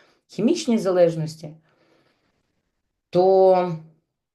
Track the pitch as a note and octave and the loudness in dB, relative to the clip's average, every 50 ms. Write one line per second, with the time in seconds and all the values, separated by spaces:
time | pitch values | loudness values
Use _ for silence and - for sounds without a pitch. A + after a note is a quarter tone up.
0 | _ _ _ _ _ _ - - G3+ C4+ F4 - - B3+ A3+ G3 E3+ F#3+ F3+ F3+ | _ _ _ _ _ _ -10 -6 -4 -4 -4 -4 -4 -4 -4 -2 -2 -2 0 2
1 | F3 E3 D#3+ D#3+ D#3 D3+ - - - D#3 - - _ _ _ _ _ _ _ _ | 2 0 0 -4 -8 -10 -10 -14 -18 -20 -20 -20 _ _ _ _ _ _ _ _
2 | _ _ _ _ _ _ _ _ _ _ _ _ _ _ _ _ _ _ _ _ | _ _ _ _ _ _ _ _ _ _ _ _ _ _ _ _ _ _ _ _
3 | _ _ - F3 F#3 F#3+ F#3+ F#3+ F#3+ F#3+ F#3 F3+ F3+ F3+ E3 D#3+ - - _ _ | _ _ -2 0 2 4 4 4 4 4 4 2 0 -4 -6 -10 -14 -20 _ _
4 | _ _ _ _ _ _ | _ _ _ _ _ _